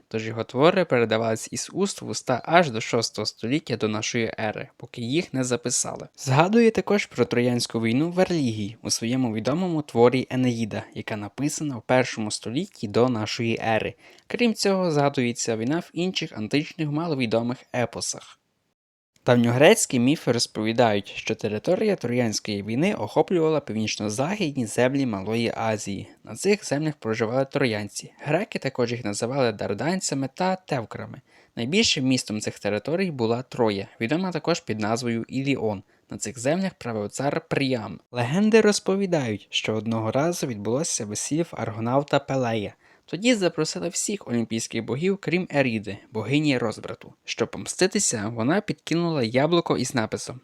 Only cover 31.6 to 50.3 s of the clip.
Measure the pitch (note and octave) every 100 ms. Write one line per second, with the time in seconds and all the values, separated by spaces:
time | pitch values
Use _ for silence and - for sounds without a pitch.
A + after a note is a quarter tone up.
31.6 | A#2+ F#3+ A3+ - C3 B2+ - G#2+ - -
32.6 | G#2 G#2 - E3+ F#3+ C#3 A2+ A#2 C3 -
33.6 | A2+ G2 F#2+ - A#2 D3+ F#3+ E3 - E3+
34.6 | - A2 G#2 A2+ A#2+ A#2 - A#2 C3+ C3+
35.6 | A2 G2 - _ _ - - A2 B2 E3+
36.6 | F#3+ - A#2+ A2 G#2 - C3+ D#3+ - C#3
37.6 | C3+ B2+ G2+ - _ B2 A#2+ E3 G#3+ A3
38.6 | G#3 G3+ - F#3+ G3 E3+ B2 G#2 - -
39.6 | - A2 A2 A2+ A2 B2+ D#3+ F3 D3+ G#2+
40.6 | G2+ B2 E3 - G#2+ G#2 - D3 E3+ -
41.6 | A2+ A2 A2+ C3 C#3+ C#3+ - C3+ A#2+ A2+
42.6 | G2 - _ _ _ E3 A#3 A#3 F3+ E3
43.6 | D#3 F#3 E3+ - - G#3 - A#2+ A2+ A2+
44.6 | - A2+ A2+ B2 F3+ F#3+ - E3+ F3+ D3
45.6 | C3+ A2+ G2 G2+ - A2 G#2+ D3 D3+ B2+
46.6 | A#2 G#2+ - - - - - - A#2 -
47.6 | - - F#3 G#3+ - A#2 G#2 A#2+ A#2 F#3+
48.6 | - B2 - D#3+ E3+ D#3 A2+ B2 D3+ F3
49.6 | - D3+ B2+ B2 G#2+ G#2+ -